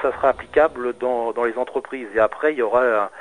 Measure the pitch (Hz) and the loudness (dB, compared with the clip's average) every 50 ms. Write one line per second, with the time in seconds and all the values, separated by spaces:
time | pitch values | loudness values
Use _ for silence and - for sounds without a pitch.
0 | - 139 123 - - 139 123 - - - - 147 151 160 - - 123 123 120 - | 0 -2 -2 0 2 0 0 0 -4 -2 2 2 2 2 2 -2 -6 -6 -4 -4
1 | 123 127 127 117 117 117 110 117 120 117 110 120 127 - - 135 - - - 131 | -2 -2 -2 -2 -2 -2 -2 -2 -2 -2 -2 -2 -4 -4 -4 -6 -6 -6 -10 -10
2 | 123 107 98 110 110 107 - - - 156 156 135 117 107 107 123 127 123 113 107 | -10 -4 0 2 2 2 2 0 -2 0 0 0 0 2 2 4 4 4 2 2
3 | 101 95 - - | 0 -2 -4 -12